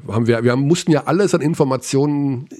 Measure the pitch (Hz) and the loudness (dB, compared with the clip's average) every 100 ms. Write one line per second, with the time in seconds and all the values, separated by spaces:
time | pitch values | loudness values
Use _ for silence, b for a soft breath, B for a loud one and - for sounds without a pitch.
0 | - 104 117 117 117 127 139 170 - 147 | -4 0 2 2 2 2 2 0 2 0
1 | 135 170 196 170 147 165 139 131 - 139 | 2 0 2 0 0 0 0 -2 -2 0
2 | 147 143 139 127 147 | 0 0 -2 -4 -8